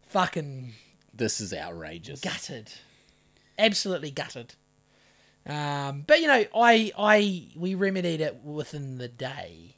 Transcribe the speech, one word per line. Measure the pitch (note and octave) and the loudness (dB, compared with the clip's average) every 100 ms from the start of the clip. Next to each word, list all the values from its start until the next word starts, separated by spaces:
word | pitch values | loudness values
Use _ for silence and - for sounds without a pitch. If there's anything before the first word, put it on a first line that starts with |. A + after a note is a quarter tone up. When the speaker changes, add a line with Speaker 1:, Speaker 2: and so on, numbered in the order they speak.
| _ | _
Speaker 1:
Fucking | G3 F3+ F3 D3 C3 B2+ A2 _ _ _ | 0 0 -2 -6 -10 -14 -16 _ _ _
Speaker 2:
This | G#2+ A2 - | -2 -2 -2
is | G2 | -6
outrageous. | E2+ E2+ E2+ D#2 E3+ D#3+ - | -6 -8 -10 -12 -12 -12 -8
Speaker 1:
gutted. | F3+ E3+ - C3 G#2+ - _ _ _ _ _ _ _ - | -8 -8 -10 -12 -14 -20 _ _ _ _ _ _ _ 0
Absolutely | A3 G#3 G3+ F3 D3 | 2 2 -2 -4 -6
gutted. | C#3 C3+ B2+ A#2 - _ _ _ _ _ _ _ _ - | -8 -8 -10 -16 -20 _ _ _ _ _ _ _ _ -10
Um, | D3 D3 C#3+ C#3 C#3 D3+ | -6 -4 -4 -4 -6 4
but, | D#4 | 6
you | D#4+ | 6
know, | B3+ G#3+ | 4 4
I, | A3 A#3 A3+ A3 - | 6 8 8 4 2
I, | G#3 G#3+ G#3 F3+ A#2 - | 6 6 6 -2 -8 -6
we | F3+ | -4
remedied | F#3+ G3 F#3+ F3 D#3+ | 0 0 0 -2 0
it | D#3 B2+ | -2 -4
within | D3 D3+ C#3+ D3+ C3+ B2+ | -10 -8 -8 -8 -8 -8
the | B2 | -10
day. | A#2+ C3 C3+ F2 E2 E2+ | -8 -10 -10 -14 -16 -20